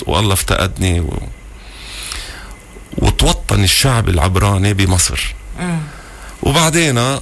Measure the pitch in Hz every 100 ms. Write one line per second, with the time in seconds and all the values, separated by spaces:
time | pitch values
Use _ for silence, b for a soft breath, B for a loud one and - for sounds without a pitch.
0 | - 78 104 95 - - 95 - 98 85
1 | 80 - - - - B B B B B
2 | B B B B B B - - - -
3 | - - 147 170 - 101 95 - 135 120
4 | 92 90 87 92 101 101 98 98 92 92
5 | - - - - - - 175 170 151 B
6 | B B B B - 143 160 160 160 120
7 | 123 135